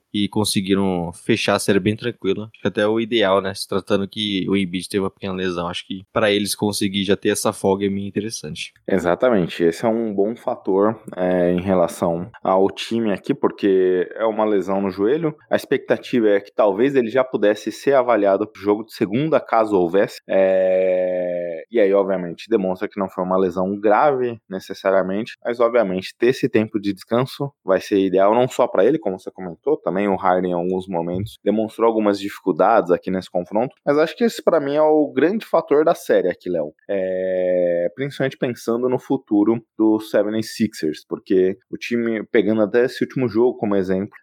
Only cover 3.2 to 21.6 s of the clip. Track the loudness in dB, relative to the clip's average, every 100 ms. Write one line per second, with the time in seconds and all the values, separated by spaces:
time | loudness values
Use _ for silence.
3.2 | 4 2 0 -6 -6 -6 -2 -2 -2 -6
4.2 | -4 -2 0 0 -2 -6 -4 -4 -4 -6
5.2 | -8 -4 -4 -4 -6 -8 -10 -14 -6 0
6.2 | 2 2 -2 -2 -4 -2 -2 -2 0 0
7.2 | 0 0 -2 0 0 0 0 -4 -6 -6
8.2 | -6 -8 -12 -12 -14 _ -4 0 0 2
9.2 | 2 2 0 0 0 2 -2 -2 -2 -2
10.2 | -2 -4 -8 -6 -2 2 2 0 -10 -4
11.2 | 0 2 2 0 2 2 0 0 -2 -2
12.2 | -8 -6 0 2 2 -2 -6 -2 -2 -2
13.2 | -4 -2 -2 0 2 4 4 2 -2 -2
14.2 | -2 0 0 0 0 -2 -2 0 0 0
15.2 | -2 -8 -4 -4 0 -2 0 -4 0 0
16.2 | 2 2 0 0 0 2 2 2 0 0
17.2 | -2 0 0 0 -4 -4 0 2 2 2
18.2 | 2 2 -2 -4 -2 0 -4 -6 -4 -2
19.2 | 0 0 2 0 2 2 2 2 0 -4
20.2 | -2 2 2 2 2 2 2 0 0 -2
21.2 | -4 -6 -6 -10